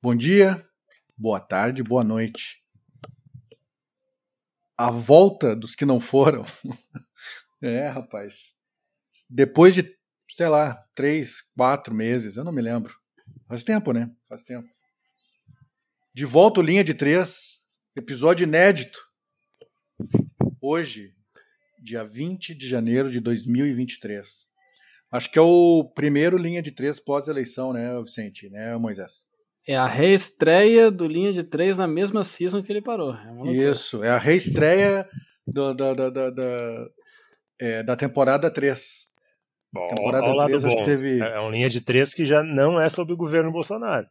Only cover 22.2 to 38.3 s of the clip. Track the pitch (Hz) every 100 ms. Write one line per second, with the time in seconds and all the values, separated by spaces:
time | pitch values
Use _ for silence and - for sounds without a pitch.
22.2 | 160 185 - 156 131 123 113 120 135 123
23.2 | 117 117 120 120 143 123 123 - 104 104
24.2 | 98 - _ _ _ _ _ _ _ 123
25.2 | - 165 165 175 175 165 151 - 147 143
26.2 | 165 180 170 175 151 127 135 139 - 143
27.2 | 143 143 117 - 131 123 120 123 113 -
28.2 | 107 98 101 101 110 117 113 95 92 -
29.2 | _ _ _ _ - 135 127 117 170 196
30.2 | 190 _ 160 175 208 226 226 185 165 156
31.2 | 202 180 170 151 180 190 180 156 196 214
32.2 | 190 - 180 202 196 208 208 226 147 113
33.2 | 107 117 131 127 139 135 - 113 110 120
34.2 | 117 175 - 151 151 185 202 196 190 -
35.2 | - _ - 131 139 127 135 131 131 127
36.2 | 131 127 127 123 120 117 120 _ _ _
37.2 | _ _ _ _ 120 113 110 123 139 123
38.2 | 131